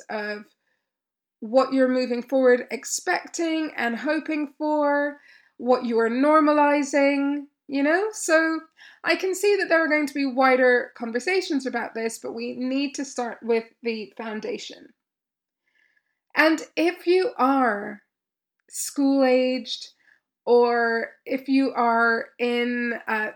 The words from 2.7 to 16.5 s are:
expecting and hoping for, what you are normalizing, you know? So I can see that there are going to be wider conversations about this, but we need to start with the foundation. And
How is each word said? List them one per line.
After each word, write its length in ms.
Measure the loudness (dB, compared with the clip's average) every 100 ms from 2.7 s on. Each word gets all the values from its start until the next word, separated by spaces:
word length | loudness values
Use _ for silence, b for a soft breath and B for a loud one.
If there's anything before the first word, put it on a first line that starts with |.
expecting 1000 | -10 -8 -6 -4 -4 -6 -6 -2 -2 -4 -4
and 200 | -4 -4
hoping 580 | -4 -4 -4 -6 -6 -6
for, 640 | -2 0 2 0 -2 -6 b b b -6
what 280 | 0 0 0
you 140 | 0
are 100 | 0
normalizing, 1400 | 2 4 4 4 4 4 2 0 2 2 2 -2 -4 -8 _ -6
you 160 | -2
know? 260 | 0 0 -2
So 480 | -6 0 2 2 -4 -8 B B B
I 120 | -2 -2
can 200 | -2 0
see 200 | 2 2
that 100 | 2
there 160 | 0
are 60 | 2
going 180 | 0 0
to 60 |
be 120 | -2 -2
wider 680 | 2 4 4 4 2 0 -8
conversations 680 | -8 -4 -2 -2 -2 -4 -2
about 280 | -6 -6
this, 260 | -6 -6 -6
but 140 | -10
we 220 | -10 -10 -6
need 380 | -4 -4 -4 -6
to 100 | -8
start 340 | -6 -8 -8
with 240 | -2 -2 -2 _
the 300 | -6 -6 -10 -12
foundation. 720 | -10 -8 -8 -8 -10 -18 -20 _ _ _ _ _ _ _ _ _ _ _ _ _ _ 2
And 260 | 2